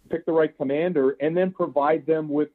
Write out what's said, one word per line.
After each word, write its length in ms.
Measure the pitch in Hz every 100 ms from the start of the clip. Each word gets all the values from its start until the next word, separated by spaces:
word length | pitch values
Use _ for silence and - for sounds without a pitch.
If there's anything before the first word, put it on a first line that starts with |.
| -
pick 160 | 165 170
the 60 |
right 220 | 160 156 -
commander, 600 | 135 143 175 156 131 139
and 140 | 147 175
then 140 | 185
provide 560 | 185 165 139 143 160 139
them 240 | 160 156
with, 200 | 143 147